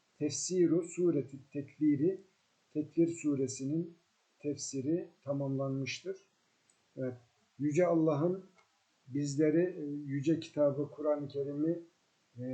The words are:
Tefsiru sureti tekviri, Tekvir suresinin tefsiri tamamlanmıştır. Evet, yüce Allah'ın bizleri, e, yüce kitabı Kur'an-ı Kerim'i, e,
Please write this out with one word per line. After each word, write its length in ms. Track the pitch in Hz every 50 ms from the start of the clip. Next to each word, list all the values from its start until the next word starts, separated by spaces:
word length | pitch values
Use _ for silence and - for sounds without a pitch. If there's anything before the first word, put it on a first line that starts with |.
| _ _ _ -
Tefsiru 640 | 147 147 147 - - - 180 185 175 156 156 180
sureti 640 | 170 - - 175 180 175 - 143 123 - - 127 - _
tekviri, 760 | - 147 139 - - - 151 151 143 131 151 185 190 - - _ _ _ _ _ _ _ _ _
Tekvir 360 | - 151 147 - - 165 170 -
suresinin 880 | - - - 151 143 131 135 123 - - 135 135 151 165 175 170 - _ _ _ _ _ _ _ _ _
tefsiri 720 | - 147 143 147 - - - 139 123 143 165 180 170 - - _ -
tamamlanmıştır. 920 | 135 139 139 139 135 135 131 139 135 135 135 135 127 - - - 180 196 - _ _ _ _ _ _ _ _ _ _ _ _ _ _ -
Evet, 180 | 135 131 127 120 - _ _ _ _ _ _ _ -
yüce 280 | 139 151 147 165 180
Allah'ın 580 | 170 170 165 160 160 151 139 156 180 185 190 - - _ _ _ _ _ _ _ _ _ _ _
bizleri, 560 | 131 123 143 143 143 139 143 156 156 151 170
e, 200 | 180 180 - -
yüce 580 | 151 147 147 147 147 139 135 143 131 160 160 151
kitabı 500 | - - - 151 147 143 135 143 143 -
Kur'an-ı 380 | - - 147 151 147 147 143 131
Kerim'i, 540 | - 139 139 143 143 143 151 160 170 170 170 - _ _ _ _ _ _ _ _ - 120
e, 40 | 123 127